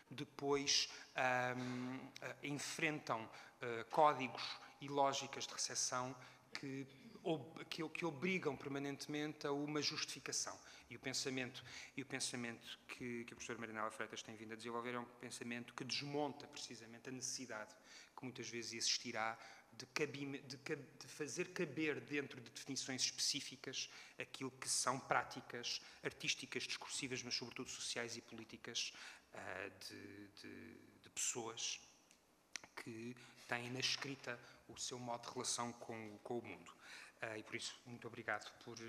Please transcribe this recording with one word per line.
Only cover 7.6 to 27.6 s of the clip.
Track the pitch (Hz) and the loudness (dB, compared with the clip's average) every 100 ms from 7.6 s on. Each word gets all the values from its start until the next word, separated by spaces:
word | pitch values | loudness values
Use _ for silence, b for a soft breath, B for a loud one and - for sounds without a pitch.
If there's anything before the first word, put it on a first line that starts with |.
| 147 | -6
que, | - 156 | -2 -2
que | - 170 | 0 0
obrigam | 139 180 185 147 127 | 2 4 4 4 2
permanentemente | 143 139 139 139 - 151 151 147 147 | 0 0 0 -2 -2 0 0 0 2
a | |
uma | 143 147 151 | 2 2 4
justificação. | 139 156 - 139 - - 104 92 - B B | 4 2 0 -2 0 0 0 -4 -10 B B
E | 117 | -6
o | |
pensamento, | 135 123 139 131 123 123 - B B B | 0 2 2 2 0 -4 -10 B B B
e | |
o | 127 | -2
pensamento | 135 - 127 120 113 - - - | 0 0 0 -2 -4 -8 -10 -10
que, | - 123 120 117 | -6 -2 -2 -4
que | |
a | 120 | -6
professora | - 113 | -4 -2
Marinela | 113 107 110 | -2 0 0
Freitas | - 107 110 | 0 -4 -4
tem | - 107 | -6 -8
vindo | 110 | -8
a | 110 | -6
desenvolver | 117 117 120 123 | -2 -2 0 -2
é | |
um | 120 - | -2 -8
pensamento | 123 - 117 120 120 | -8 -6 -4 -4 -4
que | - | -6
desmonta | 139 - 143 143 143 143 123 | -2 -2 0 2 2 0 -8
precisamente | - - 117 113 117 135 | -8 -8 -8 -12 -12 -8
a | |
necessidade | 131 110 - 120 110 107 - B B B - | -4 -2 -2 -2 -4 -6 -10 B B B -8
que | |
muitas | 127 120 110 | -6 -4 -4
vezes | 117 107 | -2 -2
existirá | 113 - - 120 113 113 117 B B B | 2 4 4 4 2 2 0 B B B
de | 113 127 | -12 -2
cabime-, | - 147 135 139 139 | 2 2 2 -4 -4
de | 139 139 | -6 -8
cab-, | - 147 131 - | -2 -2 -4 -12
de | - | -10
fazer | - 147 165 180 | -6 -2 -2 0
caber | - 165 135 156 127 | 0 0 2 2 2
dentro | 117 143 135 123 | 0 0 -2 -4
de | 117 | -10
definições | - - 131 - 127 | -8 -4 -2 0 4
específicas | - - - 143 - 131 - 127 - B B B | 4 4 4 2 0 -6 -4 -2 -2 B B B
aquilo | 123 - 135 | -4 -2 -4
que | 127 - | -2 2
são | - 127 131 | 4 6 4
práticas | - 135 120 131 - 120 117 - B B | 6 4 4 -2 -6 -4 -2 -2 B B
artísticas, | 143 - 151 - 135 127 | -4 0 2 2 0 -2
discursivas, | - - - - 131 127 | 0 -2 -2 -2 0 -2
mas | 123 - | 0 0
sobretudo | 120 - | 0 -4